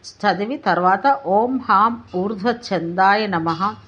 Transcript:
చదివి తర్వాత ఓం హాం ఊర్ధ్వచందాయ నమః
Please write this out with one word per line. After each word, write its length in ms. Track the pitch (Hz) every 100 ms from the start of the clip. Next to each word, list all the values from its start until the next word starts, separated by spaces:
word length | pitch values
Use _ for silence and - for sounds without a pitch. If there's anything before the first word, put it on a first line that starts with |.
చదివి 520 | - - 208 180 208 285
తర్వాత 500 | 202 170 180 196 277 277 170
ఓం 260 | 196 240 262
హాం 340 | - 196 220 233 - 180
ఊర్ధ్వచందాయ 1040 | 196 214 214 233 - 185 170 175 190 208 214
నమః 340 | 175 165 165 196 214